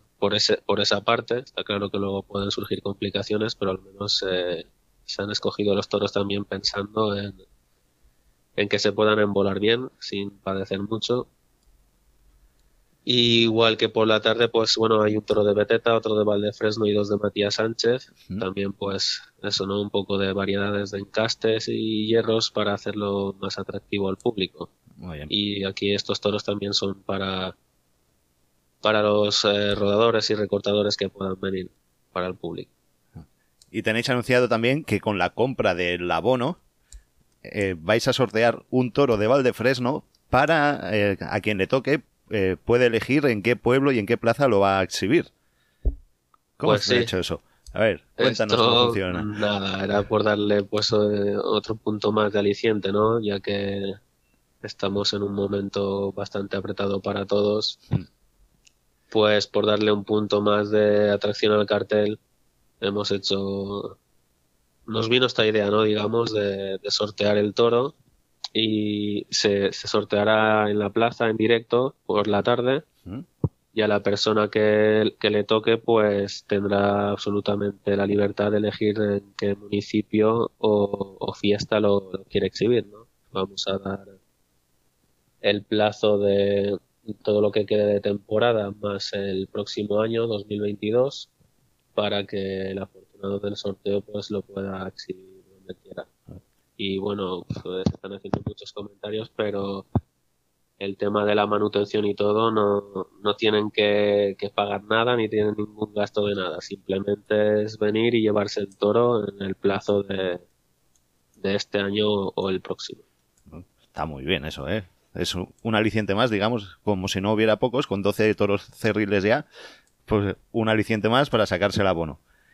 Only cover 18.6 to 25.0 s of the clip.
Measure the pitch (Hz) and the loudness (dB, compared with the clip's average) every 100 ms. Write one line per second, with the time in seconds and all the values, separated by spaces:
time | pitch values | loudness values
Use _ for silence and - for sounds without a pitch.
18.6 | 98 101 98 98 - - - _ 104 - | -6 -4 -6 -4 -4 -6 -12 _ -6 -4
19.6 | 98 101 104 101 95 98 98 98 98 98 | -2 -4 -2 -2 -2 -2 0 -2 -2 -2
20.6 | 101 101 101 101 98 - 113 - 113 113 | -2 -2 -4 -8 -6 -2 -2 0 0 0
21.6 | - 117 110 110 107 113 110 113 - - | -2 -4 -2 -2 2 2 2 0 0 -2
22.6 | 104 101 - 104 101 101 98 98 98 - | -2 -2 -4 -4 -2 -2 -4 -6 -8 -8
23.6 | 95 101 - 101 95 95 123 110 92 - | -8 -10 -6 -4 -2 -2 -2 -2 -4 -6
24.6 | 87 _ _ - | -16 _ _ -18